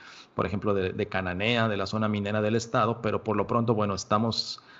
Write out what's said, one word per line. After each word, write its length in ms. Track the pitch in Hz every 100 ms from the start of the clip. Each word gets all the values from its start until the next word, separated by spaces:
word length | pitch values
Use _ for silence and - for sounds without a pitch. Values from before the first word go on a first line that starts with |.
| - - - -
por 100 | 101
ejemplo, 280 | 98 104
de, 200 | 98 92
de 120 | 101 98
Cananea, 600 | 95 92 90 110 120 113
de 80 | 101
la 100 | 95
zona 220 | 110 107
minera 340 | 104 101 107
del 140 | 107 113
estado, 460 | 117 127 110 117
pero 220 | 107 104 110
por 100 | 104
lo 100 | 95
pronto, 300 | 117 117 107
bueno, 180 | 104
estamos 680 | 98 - 107 113 110 - - -